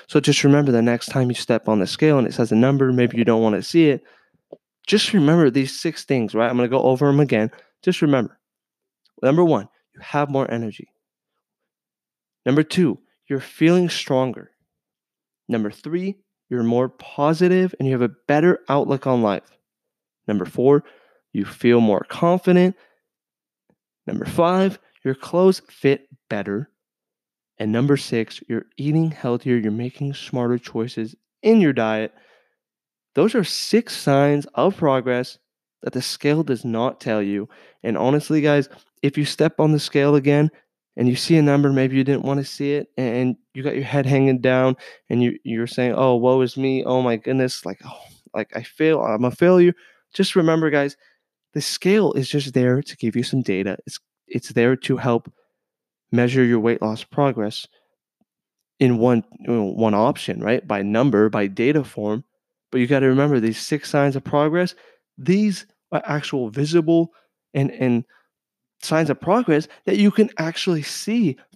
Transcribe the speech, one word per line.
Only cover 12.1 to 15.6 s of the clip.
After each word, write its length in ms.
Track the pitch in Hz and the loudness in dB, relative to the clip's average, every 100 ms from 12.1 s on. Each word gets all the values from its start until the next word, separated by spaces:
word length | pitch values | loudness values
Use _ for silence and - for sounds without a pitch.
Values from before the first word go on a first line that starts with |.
| _ _ _ 127 | _ _ _ -2
Number 160 | 147 | 0
two, 360 | 156 185 156 95 _ _ - | 0 0 0 -2 _ _ -10
you're 120 | 135 | -8
feeling 500 | - - 160 180 175 | -8 0 2 4 2
stronger. 600 | - - 131 131 - - _ _ _ _ _ _ _ _ _ - | -4 -2 -2 -2 -6 -16 _ _ _ _ _ _ _ _ _ -6
Number 220 | 117 | -4